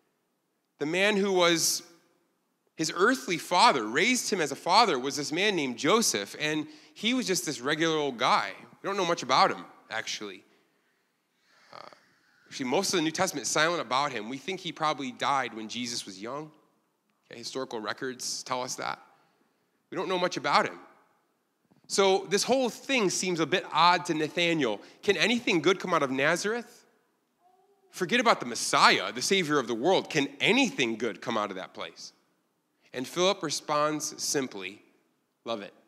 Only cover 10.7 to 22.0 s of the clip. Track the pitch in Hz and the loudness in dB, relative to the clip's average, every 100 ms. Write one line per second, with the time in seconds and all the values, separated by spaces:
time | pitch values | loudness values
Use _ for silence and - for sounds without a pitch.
10.7 | _ _ _ _ _ _ _ _ _ _ | _ _ _ _ _ _ _ _ _ _
11.7 | 50 - - _ _ _ _ _ - 127 | -20 -20 -20 _ _ _ _ _ -8 -2
12.7 | 147 190 180 156 156 190 139 110 165 156 | 0 0 0 0 0 -2 -4 -2 2 2
13.7 | 170 123 127 143 123 107 135 - 190 165 | 0 0 0 0 -4 -8 -8 -8 -8 -8
14.7 | - 156 143 135 113 127 139 123 110 110 | -4 -2 -2 -6 -4 0 0 -2 -8 -10
15.7 | 117 120 117 - 92 110 139 156 - _ | -8 -6 -8 -10 -12 -12 -10 -12 -18 _
16.7 | _ _ _ _ _ - - 117 131 131 | _ _ _ _ _ -20 -16 -10 -8 -6
17.7 | 117 104 113 135 123 - - - 127 127 | -6 -6 -6 -8 -8 -8 -8 -4 -4 -4
18.7 | - - - - _ _ _ _ _ _ | -6 -6 -8 -12 _ _ _ _ _ _
19.7 | _ _ 170 165 185 175 165 139 170 143 | _ _ -6 -2 0 -2 -2 0 2 2
20.7 | 87 - _ _ _ _ _ _ _ _ | -4 -18 _ _ _ _ _ _ _ _
21.7 | _ - - | _ -4 2